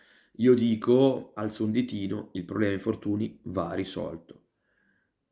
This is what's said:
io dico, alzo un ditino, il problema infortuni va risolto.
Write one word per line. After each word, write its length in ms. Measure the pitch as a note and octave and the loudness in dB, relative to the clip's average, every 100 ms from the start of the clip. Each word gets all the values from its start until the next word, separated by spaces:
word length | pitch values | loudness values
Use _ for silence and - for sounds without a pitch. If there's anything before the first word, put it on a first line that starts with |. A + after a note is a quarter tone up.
| _ _ _ - | _ _ _ 0
io 180 | B2 | 6
dico, 800 | B2 A#2 A2 A2+ B2 C3+ B2 - | 6 4 0 4 4 4 2 -6
alzo 300 | - G#2+ - | -8 -8 -4
un 80 | A2 | -2
ditino, 560 | A2+ B2 G#2 G2 G#2 - | 0 -2 -4 -6 -6 -8
il 120 | F#2+ | -10
problema 300 | E2+ G2+ G#2 | -6 -2 0
infortuni 680 | G2 A2 G#2+ G#2 G#2 A2 - | 0 -4 -4 -2 -2 -4 -8
va 280 | - F#2 E2+ | -8 -4 -4
risolto. 720 | F#2 F#2+ F2+ E2 E2 - - _ _ _ _ _ _ _ _ _ | -4 -6 -6 -8 -10 -16 -20 _ _ _ _ _ _ _ _ _